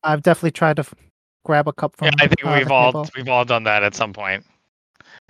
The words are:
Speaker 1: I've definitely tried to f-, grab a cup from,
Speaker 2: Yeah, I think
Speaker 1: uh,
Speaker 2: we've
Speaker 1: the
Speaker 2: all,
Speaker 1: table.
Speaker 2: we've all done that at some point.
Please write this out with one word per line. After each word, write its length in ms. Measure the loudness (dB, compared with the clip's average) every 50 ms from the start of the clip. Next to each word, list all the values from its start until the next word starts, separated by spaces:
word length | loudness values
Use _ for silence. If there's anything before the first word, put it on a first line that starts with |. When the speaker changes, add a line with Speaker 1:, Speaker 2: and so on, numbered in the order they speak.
Speaker 1:
I've 200 | -2 -2 -2 0
definitely 300 | 2 2 0 2 0 -6
tried 240 | -2 0 0 0 0
to 40 | -2
f-, 140 | -4 -8 -12 _ _ _ _ _ _ _ _ _ _
grab 240 | 0 0 0 0 -2
a 40 |
cup 220 | -4 -6 -8 -8 _
from, 100 | -2 0
Speaker 2:
Yeah, 60 | 2 4 4
I 60 | 4 4
think 180 | 2 0 0
Speaker 1:
uh, 80 | 0 0
Speaker 2:
we've 120 | 0 0 2
Speaker 1:
the 40 | 2
Speaker 2:
all, 180 | 4 4 4
Speaker 1:
table. 160 | 2 -2 -8 -10 -12
Speaker 2:
we've 120 | -12 -6 -2
all 160 | 0 0 2
done 200 | 2 -2 -2 0
that 180 | 0 0 2
at 120 | 0 -2 -2
some 180 | -4 -6 -6 -6
point. 300 | -10 -8 -8 -8 -8 _ _ _ _ _ _ _ _ _ _ _ _ _ _ -20 -20 _ _